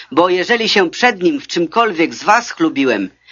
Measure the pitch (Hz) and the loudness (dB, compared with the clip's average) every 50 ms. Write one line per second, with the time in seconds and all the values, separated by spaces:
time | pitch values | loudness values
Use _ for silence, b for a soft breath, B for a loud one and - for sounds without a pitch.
0 | B B 135 156 175 185 180 185 175 180 240 233 226 190 - 208 185 165 - - | B B 0 2 2 2 2 0 0 0 0 0 0 0 2 2 2 0 0 0
1 | 247 247 226 185 180 170 147 135 - - - 180 170 156 - 226 233 214 180 156 | 0 0 0 2 0 0 0 -2 -6 -6 -4 -4 -4 -2 0 0 0 0 0 0
2 | 165 131 117 107 139 170 214 240 233 - - - 165 160 156 139 135 127 113 101 | -2 -2 -2 -4 0 2 2 2 2 -2 -4 -2 -2 -2 0 0 0 0 0 -2
3 | 98 92 - B B B | -2 -6 -10 B B B